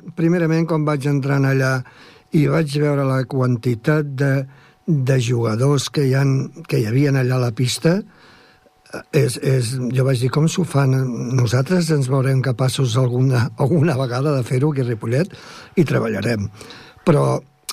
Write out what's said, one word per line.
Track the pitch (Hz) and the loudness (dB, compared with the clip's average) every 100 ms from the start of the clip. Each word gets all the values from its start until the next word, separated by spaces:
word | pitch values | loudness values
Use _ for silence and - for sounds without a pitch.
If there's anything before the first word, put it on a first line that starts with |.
| - | -6
primerament, | - 165 175 160 160 165 | -2 0 2 2 0 0
quan | 160 | 0
vaig | 151 147 143 | 0 -2 0
entrar | 143 135 139 | 0 0 0
en | 135 | 2
allà | 135 131 127 - - - - _ | 2 0 -2 -6 -18 -20 -20 _
i | 160 143 | 0 2
vaig | 156 151 143 | 0 0 0
veure | 147 143 135 | 0 0 0
la | 131 | -2
quantitat | 123 135 127 120 131 113 - 151 147 135 | -2 -2 0 0 -2 -2 0 0 0 -2
de, | 139 135 135 - - _ - | 0 0 -4 -14 -20 _ -2
de | 151 127 131 | 0 2 0
jugadors | 117 120 113 110 135 143 - | 2 0 0 0 2 0 -2
que | 156 | -2
hi | 135 | 0
han, | 135 139 135 127 - 160 | 2 2 0 -4 -10 -4
que | 139 | -2
hi | 110 | 0
havien | 123 143 135 | 2 2 2
allà | 127 127 | 0 0
a | 120 | -2
la | |
pista, | 113 123 - 160 190 | -2 -4 0 0 0
eh, | - - - - _ _ _ _ - - - | -2 -18 -20 -20 _ _ _ _ -16 -16 -4
és, | 151 127 147 | 0 0 0
és, | 143 131 113 131 123 | 0 0 0 -4 -2
jo | 127 | 0
vaig | 131 127 | 0 0
dir, | 127 | 0
"Com | 147 160 | 2 0
s'ho | - 165 | 0 -2
fan? | 139 135 131 127 117 127 131 | 2 2 2 0 -4 -2 0
Nosaltres | 117 123 131 180 160 | 2 0 0 0 2
ens | 151 127 | 0 2
veurem | 139 131 135 | 0 2 0
capaços | 135 117 131 - 131 117 | 0 0 -2 0 0 2
alguna, | 127 123 135 123 117 - | 0 2 2 2 0 0
alguna | 135 170 165 131 | 0 2 2 0
vegada | 131 123 151 139 | -2 -2 0 -2
de | |
fer-ho | 113 131 151 | 0 0 0
aquí | 139 | 0
a | 123 | -2
Ripollet?" | 110 113 127 196 - - - - - | -4 -2 -2 -2 -6 -20 -20 -6 0
I | 143 | 2
treballarem. | 127 226 101 110 110 101 - - - - - - | 2 -2 -4 -2 -2 -4 -10 -20 -20 -20 -4 2
Però | 143 139 127 - _ - | 4 2 -2 -6 _ -18